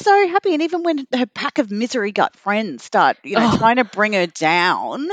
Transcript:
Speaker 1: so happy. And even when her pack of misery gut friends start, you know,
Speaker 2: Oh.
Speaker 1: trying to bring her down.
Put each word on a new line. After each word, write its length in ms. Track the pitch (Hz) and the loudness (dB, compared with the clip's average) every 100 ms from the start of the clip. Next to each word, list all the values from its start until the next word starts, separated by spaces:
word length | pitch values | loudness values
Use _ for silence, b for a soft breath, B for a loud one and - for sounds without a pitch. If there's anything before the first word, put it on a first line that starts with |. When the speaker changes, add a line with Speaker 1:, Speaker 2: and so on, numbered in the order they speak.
| 415 | 2
Speaker 1:
so 220 | 403 381 | 4 4
happy. 260 | 381 403 | 0 0
And 80 | 311 | 0
even 220 | 320 349 | -2 -2
when 240 | 339 302 262 | -2 -2 -2
her 140 | 254 247 | -4 -4
pack 320 | - 285 - | -4 -4 -4
of 140 | 220 | -4
misery 400 | 202 240 254 202 | -4 -4 -4 -2
gut 240 | 202 - - | 0 -2 -2
friends 480 | 196 208 214 123 | -4 -4 -4 -8
start, 340 | - 202 143 - | -2 2 2 0
you 120 | 135 202 | -4 0
know, 140 | 226 | 0
Speaker 2:
Oh. 60 | - | 2
Speaker 1:
trying 200 | 226 247 | 2 2
to 60 | |
bring 300 | 226 190 214 | 0 -2 0
her 140 | 202 175 | 0 -2
down. 800 | - 156 175 180 117 117 226 311 | -2 0 2 2 0 -4 -6 -6